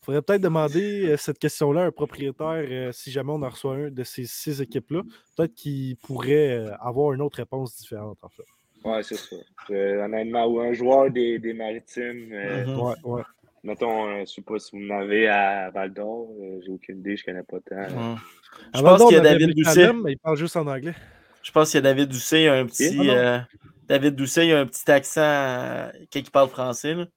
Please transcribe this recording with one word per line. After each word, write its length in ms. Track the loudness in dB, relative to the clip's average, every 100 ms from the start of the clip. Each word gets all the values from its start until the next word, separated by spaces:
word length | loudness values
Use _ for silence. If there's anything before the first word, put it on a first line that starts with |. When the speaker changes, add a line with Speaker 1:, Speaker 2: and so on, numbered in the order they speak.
Speaker 1:
Faudrait 180 | -4 -4
peut-être 180 | 0 0
demander, 680 | 2 0 0 -2 -2 -2 0
euh, 60 | 0
cette 220 | -2 -4
question-là 440 | -6 -2 0 0
à 40 | -2
un 40 |
propriétaire, 760 | -4 -8 -6 -10 -8 -8 -6 -6
euh, 220 | -8 -10
si 220 | -12 -10
jamais 180 | -8 -6
on 100 | -6
en 60 | -8
reçoit 260 | -8 -8 -6
un 140 | -8
de 120 | -10
ces 220 | -12 -10
six 360 | -12 -10 -10 -8
équipes-là, 420 | -6 -8 -6 -8 -8 -18 _ -6
peut-être 180 | -6
qu'il 420 | _ -10 -8 -8 -10
pourrait, 520 | -12 -8 0 2 2 -2
euh, 160 | -8 -10
avoir 320 | -6 -2 -2
une 100 | -2
autre 140 | -6 -8
réponse 400 | -10 -10 -10 -14
différente, 420 | -16 -14 -14 -16
en 60 | -20
fait. 140 | _ -20 _ _ _
Speaker 2:
Ouais, 200 | -6 -6
c'est 100 | -6
ça. 220 | -12 -14 -20 -20 -20 -8
Euh, 340 | -2 -2 -2
honnêtement, 420 | -4 -6 -4 -2 0
ou 120 | 0
un 140 | -2
joueur 400 | -2 4 4 4
des, 260 | 2 -2 -2
des 140 | -6
Maritimes, 800 | -8 -8 -10 _ -12 -10 -12 -14
euh, 340 | -12 -8 -6 -6
Speaker 3:
Mhm. 140 | -4
Speaker 1:
Ouais, 140 | -4 -6
ouais. 180 | -8 -8 -10 _ _ _
Speaker 2:
mettons, 460 | -12 -6 -4 -2 -4
euh, 120 | -8
je 100 | -10
sais 100 | -14
pas 160 | -10 -10
si 180 | -10 -16
vous 140 | -8
en 80 | -8
avez 260 | -2 2 2
à 420 | 2 0 -2 -6
Val-d'Or, 580 | -8 -8 -8 -10 -10 -14 -16
euh, 200 | -14 -14 -14
j'ai 60 |
aucune 260 | -14 -14 -14
idée, 180 | -10 -10
je 80 |
connais 200 | -10 -14
pas 160 | -12 -16
tant, 160 | -12 -12
là. 100 | -10
Speaker 3:
Ouais. 60 |
Speaker 1:
À 840 | -8 -8 -10 -16 _ _ -20 -10 4
Speaker 3:
Je 40 |
Speaker 1:
Val-d'or, 160 | 8 12
Speaker 3:
pense 80 | 12
qu'il 100 | 10
y 40 |
a 20 |
Speaker 1:
on 20 |
avait 140 | 8 6
Speaker 3:
David 80 | 4
Speaker 1:
Rick 100 | 2
Speaker 3:
Doucet. 240 | 4 8
Speaker 1:
Allen, 180 | 8 6
mais 100 | -4
il 40 | -4
parle 180 | -4 -4
juste 200 | -2 -4
en 100 | -4
anglais. 280 | -6 -8 -12 -18 _ _ _
Speaker 3:
Je 80 | -2
pense 180 | 2 4
qu'il 80 | 4
y 0 |
a 40 |
David 260 | 4 2 0
Doucet, 320 | -2 0 4
il 40 |
y 40 | 6
a 60 |
un 120 | 4 0
Speaker 2:
Qui ? 60 |
Speaker 3:
petit, 240 | -2 -2 2
Speaker 2:
Ah, 60 |
non. 100 | 2
Speaker 3:
euh, 240 | 4 2 0 -4 -18 -20 _ _
David 260 | 2 2
Doucet, 320 | 0 -2 2 4
il 40 |
y 20 |
a 80 | 4
un 60 | 2
petit 240 | -4 2
accent, 300 | 2 2 0
euh, 680 | 0 2 -2 -4 -6 -8 -10 -14 -10
quand 60 | -10
il 100 | 0
parle 180 | 4 4
français, 460 | 2 -6 -4 -4
là. 120 | -6 -8